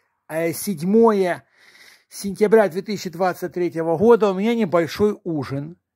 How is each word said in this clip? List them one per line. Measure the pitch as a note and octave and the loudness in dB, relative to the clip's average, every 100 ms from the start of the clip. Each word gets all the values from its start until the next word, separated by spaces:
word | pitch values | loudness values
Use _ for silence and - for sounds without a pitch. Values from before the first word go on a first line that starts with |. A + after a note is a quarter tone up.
| _ _ - | _ _ -10
седьмое | D#3 E3+ D#3 - F3 F3 G#3+ A3+ G#3 F3+ D3+ _ _ _ _ - _ _ | -4 -4 -4 -6 -6 0 4 4 4 0 -4 _ _ _ _ -20 _ _
сентября | - G3 F#3+ G#3 A3 G3 | -12 -10 -2 4 4 4
две | D#3+ | 0
тысячи | F#3 G3+ F#3 | -8 -8 -8
двадцать | E3 F#3 E3+ F3 | -4 -4 -4 -8
третьего | D#3+ F3 D#3+ E3 E3 | -4 -4 -2 -2 2
года. | A3 A#3 G#3 | 4 6 4
У | |
меня | F#3 G#3+ A#3 | 0 -2 0
небольшой | G#3 E3+ D#3+ - G#3 G3+ | 0 0 0 0 -2 -2
ужин, | - D#3 A2+ C3+ D3 F3 _ | -6 -6 -6 -8 -10 -16 _